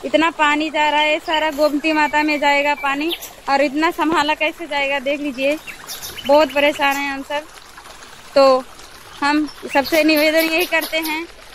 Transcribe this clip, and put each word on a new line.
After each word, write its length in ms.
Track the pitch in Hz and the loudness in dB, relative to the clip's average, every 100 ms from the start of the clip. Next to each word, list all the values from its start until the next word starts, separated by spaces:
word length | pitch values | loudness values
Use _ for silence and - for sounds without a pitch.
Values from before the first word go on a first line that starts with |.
| 269 | 0
इतना 240 | 294 320 | 2 0
पानी 400 | - 302 294 311 | 2 0 2 -2
जा 200 | 294 302 | 0 0
रहा 120 | 294 | 2
है, 180 | 302 311 | 0 0
सारा 320 | 339 311 311 | -2 -2 -2
गोमती 400 | 285 302 285 320 | 0 0 0 0
माता 320 | 311 294 294 | 0 2 0
में 160 | 302 294 | 0 0
जाएगा 360 | 285 285 285 285 | 2 2 0 -2
पानी, 380 | 277 277 311 - - - - | -2 -4 -4 -6 -12 -14 -2
और 120 | 277 | 2
इतना 300 | 285 277 330 | 2 2 -2
संभाला 420 | 339 311 330 294 | 0 0 0 0
कैसे 340 | 302 311 311 330 | 0 -2 -4 -6
जाएगा? 320 | 285 277 285 | -4 -2 -2
देख 200 | 262 285 | -2 -4
लीजिए, 380 | 294 247 269 311 - - - - - - - | -4 -2 -2 -2 -6 -18 -16 -14 -12 -12 2
बहुत 260 | 285 311 | 4 4
परेशान 420 | 269 285 302 285 277 | 2 0 2 0 0
हैं 180 | 285 | -4
हम 100 | 269 | -8
सब। 200 | 269 294 302 - - - - - - - - - | -6 -8 -8 -20 -20 -20 -20 -20 -20 -20 -2 4
तो 280 | 269 262 254 - - - - - | 6 4 0 -18 -20 -20 -20 -4
हम 300 | 285 302 302 - - | 0 0 -2 -8 -2
सबसे 300 | 285 262 320 | -2 2 2
निवेदन 380 | 302 311 311 311 | 4 4 4 2
यही 240 | 320 320 349 | 2 0 0
करते 320 | 330 311 320 | -2 -2 -4
हैं 300 | 320 311 339 - - | -4 -6 -8 -16 -20